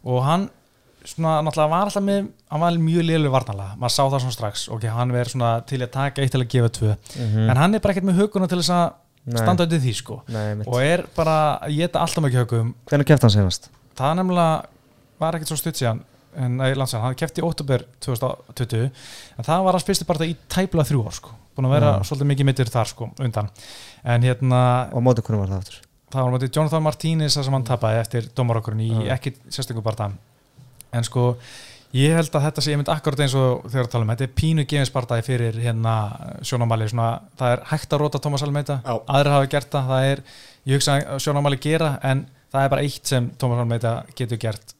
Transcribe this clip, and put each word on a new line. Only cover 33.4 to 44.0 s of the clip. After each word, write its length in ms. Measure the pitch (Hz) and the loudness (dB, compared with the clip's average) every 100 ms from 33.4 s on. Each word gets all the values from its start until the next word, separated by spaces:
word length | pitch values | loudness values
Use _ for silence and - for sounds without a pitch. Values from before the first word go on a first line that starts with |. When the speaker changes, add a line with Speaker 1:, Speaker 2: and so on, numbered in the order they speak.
| 131 123 135 | 2 0 -2
Speaker 1:
þegar 140 | 131 | -2
að 60 | 120 | 0
tala 120 | 120 | 0
um, 60 | 110 113 | 0 -2
þetta 60 | |
er 60 | 131 | -2
pínu 380 | - 156 160 139 | 0 2 2 0
gefins 240 | 147 135 | 0 0
bardagi 320 | 135 117 120 127 | -2 -2 -4 0
fyrir, 280 | 123 117 113 | -2 -2 -2
hérna, 800 | 120 113 113 113 104 - - - | -2 0 0 0 -2 -8 -14 -10
Sean 200 | - 127 | -4 0
O'Malley, 260 | 117 113 107 | 0 0 0
svona, 320 | 117 113 117 - - | 0 -2 -2 -10 -2
það 140 | 123 | 0
er 120 | 123 - | 0 -2
hægt 240 | 156 - | -6 -2
að 100 | 147 | 0
rota 200 | 147 147 | 0 -2
Thomas 220 | 147 139 | -2 -2
Almeida, 380 | 147 143 143 139 123 | -2 -4 -2 -4 -2
Speaker 3:
Já. 160 | 113 - | -4 0
Speaker 1:
aðrir 220 | 139 143 | 2 4
hafa 160 | 143 139 | 4 2
gert 200 | 143 - | -2 -2
það, 160 | 143 131 | -4 0
það 220 | 131 135 | 0 0
er, 120 | 139 - - - _ 135 | -2 -6 -20 -20 _ 0
ég 80 | 139 | 2
hugsa 300 | 147 143 147 | 2 0 -2
að 140 | 139 | -6
Sean 160 | 151 143 | -2 0
O'Malley 220 | 143 139 | 0 0
gera, 400 | 151 160 160 135 | 0 0 0 0
en 240 | 135 135 135 _ _ | 0 -2 -2 _ _
það 100 | 135 | 0
er 60 | 139 | 2
bara 120 | 135 | 2
eitt 240 | 143 - - | -2 -6 -2
sem 220 | 131 120 - | 0 -2 -2
Thomas 220 | 127 120 | -2 0
Almeida 440 | 117 117 117 117 | 0 0 -2 -4